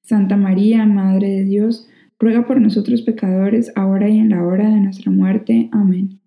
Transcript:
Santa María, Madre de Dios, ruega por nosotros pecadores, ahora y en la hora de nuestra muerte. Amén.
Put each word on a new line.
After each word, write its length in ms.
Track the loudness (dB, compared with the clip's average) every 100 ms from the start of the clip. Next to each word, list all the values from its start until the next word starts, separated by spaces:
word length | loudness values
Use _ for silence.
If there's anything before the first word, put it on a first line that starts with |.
Santa 340 | -2 -2 0 0
María, 500 | 0 2 2 2 2
Madre 420 | 2 0 0 0
de 160 | -2
Dios, 440 | -2 0 -2 -4 _ _ _ _
ruega 280 | 0 0 0
por 140 | 0
nosotros 420 | 2 0 -2 -2
pecadores, 720 | -4 -4 -2 -2 0 0 -2
ahora 340 | -2 -2 0 2
y 100 | 2
en 120 | 2
la 160 | 0 0
hora 240 | 0 2
de 100 | 2
nuestra 300 | 0 -2 -2
muerte. 580 | 0 2 0 0 0 0
Amén. 480 | 0 0 0 -4 -10